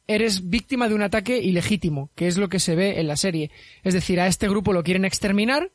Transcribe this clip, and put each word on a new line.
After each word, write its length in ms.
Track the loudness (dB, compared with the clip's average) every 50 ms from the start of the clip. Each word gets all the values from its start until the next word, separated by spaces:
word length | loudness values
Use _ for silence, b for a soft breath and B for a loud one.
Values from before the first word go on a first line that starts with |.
| _
eres 420 | -2 0 0 0 0 -2 -2 -4 -2
víctima 400 | -2 -2 -2 -2 -2 0 0 2
de 60 | 2
un 80 | 0 0
ataque 360 | 0 0 -2 -2 0 -2 0
ilegítimo, 720 | 2 2 2 2 2 0 0 0 0 -2 -2 -2 -6 -8 _
que 120 | -4 -2
es 120 | 0 0 0
lo 100 | 0 0
que 120 | 0 -2
se 160 | 0 0 2
ve 240 | 2 2 0 0 0
en 80 | -2 -2
la 80 | -2
serie. 340 | -2 -2 -2 -2 -2 -4 -6 B B B B B B B
Es 120 | 0 0
decir, 260 | 0 0 0 2 2
a 60 | 2
este 220 | 2 0 0 0 0
grupo 240 | 0 0 0 2 0
lo 100 | 0 2
quieren 220 | 0 0 0 0
exterminar 680 | 0 -2 -2 0 0 2 2 2 2 0 0 -2 -4 -8